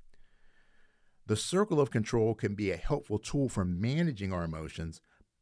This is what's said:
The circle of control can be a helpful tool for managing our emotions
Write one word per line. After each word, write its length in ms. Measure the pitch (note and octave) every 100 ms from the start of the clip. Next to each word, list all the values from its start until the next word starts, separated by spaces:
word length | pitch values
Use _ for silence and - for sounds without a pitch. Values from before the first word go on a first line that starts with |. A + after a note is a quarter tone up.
| - - - - - - - - - _ _ _ -
The 80 | G#2+
circle 440 | - F#3 G#3 D3+
of 120 | C#3
control 420 | A#2 G#2+ A#2+ A2
can 220 | A2 G#2 G2+
be 160 | G2
a 60 | E2+
helpful 420 | - D3 - G#2
tool 300 | - C#3+ C3
for 160 | A2 F2+
managing 680 | F2 A2+ D3+ E3+ G2+ G2
our 100 | F2+
emotions 560 | E2 D#2+ D#2 - E2 - _ _ _ _